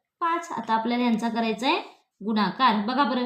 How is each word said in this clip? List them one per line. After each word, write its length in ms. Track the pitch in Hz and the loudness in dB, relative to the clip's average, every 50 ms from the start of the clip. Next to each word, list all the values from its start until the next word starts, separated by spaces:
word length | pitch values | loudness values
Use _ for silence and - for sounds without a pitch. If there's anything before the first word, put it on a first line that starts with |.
| _ _ _ - | _ _ _ -4
पाच. 300 | 349 339 339 339 - - | -2 -2 -2 -2 -4 -6
आता 220 | - - 226 - 220 | -8 -8 -4 -2 -2
आपल्याला 300 | 220 226 240 240 240 247 | -2 0 0 0 2 2
यांचा 260 | 240 226 202 233 233 | 2 2 2 0 -2
करायचा 380 | - 233 226 226 214 185 240 285 | -2 0 0 -2 -2 -2 0 0
आहे 120 | 339 403 - - - _ _ _ _ - | 0 0 -2 -8 -16 _ _ _ _ -10
गुणाकार. 640 | 190 214 220 214 202 180 175 - 262 240 208 214 202 | -4 -2 0 2 2 0 0 2 4 4 4 2 0
बघा 180 | 226 254 269 285 | 0 2 2 2
बरं, 220 | - 254 247 247 | 2 2 -2 -2